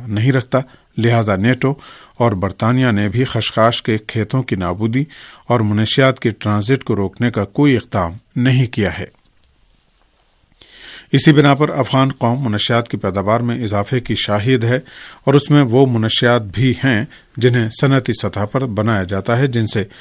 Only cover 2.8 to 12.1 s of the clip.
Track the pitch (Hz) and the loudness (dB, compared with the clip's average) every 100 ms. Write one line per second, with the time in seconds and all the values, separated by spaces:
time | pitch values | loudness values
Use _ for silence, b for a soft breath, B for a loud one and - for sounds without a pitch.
2.8 | 127 104 104 117 131 117 - - 113 - | 2 0 0 -2 -2 -2 -2 2 2 2
3.8 | - 110 - 110 104 131 127 101 90 90 | -2 -4 -4 -6 -2 -2 -2 -4 -4 -2
4.8 | 113 120 151 B B B - 123 107 104 | -2 -2 -4 B B B -2 0 2 0
5.8 | 107 - 135 127 120 104 107 104 104 135 | 0 2 2 2 -4 -4 -2 -2 0 -2
6.8 | - 104 95 - 120 113 98 - 147 123 | 0 -2 -2 -2 -2 -2 -4 0 2 2
7.8 | - 107 85 92 - - 123 127 123 - | 0 -4 -4 -6 -10 -2 2 2 0 0
8.8 | 98 80 95 _ _ _ _ _ _ _ | -2 -4 -10 _ _ _ _ _ _ _
9.8 | _ _ _ _ _ _ _ _ B B | _ _ _ _ _ _ _ _ B B
10.8 | B B B 139 160 143 143 139 147 - | B B B 2 4 4 4 2 0 -2
11.8 | 127 135 135 | -2 0 0